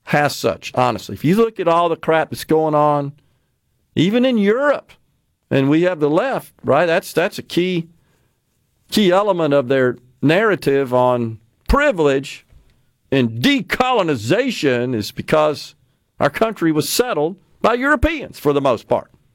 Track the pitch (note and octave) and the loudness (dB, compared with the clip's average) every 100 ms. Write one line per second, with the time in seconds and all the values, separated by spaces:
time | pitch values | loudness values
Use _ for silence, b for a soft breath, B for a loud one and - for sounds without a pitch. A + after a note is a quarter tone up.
0 | - D3 D3 - A#2 - - - B2 G#2+ | -4 0 0 -2 -4 -4 -6 -2 0 0
1 | - G2+ C#3 G3+ A3+ A3 E3+ E3 F3 D#3+ | -8 -4 0 2 2 0 0 2 2 -2
2 | - D#3+ D3+ - - D#3 D#3 D3+ D3 D3 | 0 0 0 -6 -2 0 2 2 2 0
3 | C#3+ - _ _ _ _ _ _ _ - | -4 -10 _ _ _ _ _ _ _ -2
4 | E3+ A#3 C4 A#3 G3 A#3 D4 A3+ - - | 0 2 2 2 2 2 0 -2 -6 -20
5 | _ _ _ _ - C3+ C3+ D#3 F3+ E3+ | _ _ _ _ -4 0 2 2 0 0
6 | D3 D#3+ C4 G3 - _ - C#3 F3 E3+ | 0 0 -2 -4 -8 _ 0 0 2 0
7 | - - F#3 - - - F3+ F3 E3 _ | -2 -2 -2 -4 -6 -2 -2 -2 -6 _
8 | _ _ _ _ _ _ _ _ - - | _ _ _ _ _ _ _ _ -6 0
9 | F#3+ F#3 G#3+ F3+ D#3 C#3+ B2 C3+ B2+ A#2 | 2 2 2 0 2 2 2 2 0 -2
10 | _ _ C3+ E3+ A3 F3+ C#3+ C#3 C3 B2+ | _ _ 0 2 2 0 0 0 2 2
11 | B2+ B2 A#2 A2+ _ _ - C4+ G3 F#3 | 2 0 -2 -8 _ _ -2 2 2 2
12 | C#3+ C#3 C3+ - _ - _ _ _ _ | 2 0 -4 -14 _ -20 _ _ _ _
13 | - C3+ A#2+ A2+ A#3+ C#4 - - B3+ A#3+ | -4 0 0 0 0 0 -2 -2 0 0
14 | E3+ C3+ A2 F#3+ C4+ - C#3+ B2 B2+ A#2 | 0 -2 0 0 0 -2 0 0 0 -4
15 | G2+ - - D#3 D3+ C#3 - - _ _ | -6 -10 -2 0 0 -2 -10 -20 _ _
16 | _ - C#3+ - A3+ G3+ E3 D#3 C#3+ - | _ -4 -4 0 -4 -2 -2 0 -2 0
17 | A#3+ F3+ D#3 G3 _ _ G3+ B3 C4+ D4+ | -2 0 -4 -6 _ _ -2 0 2 2
18 | D#4 D#4+ E3+ - D3 C#3+ C3+ A2+ - A2 | 0 -2 -10 -6 -2 0 0 -2 0 -4
19 | - _ _ | -4 _ _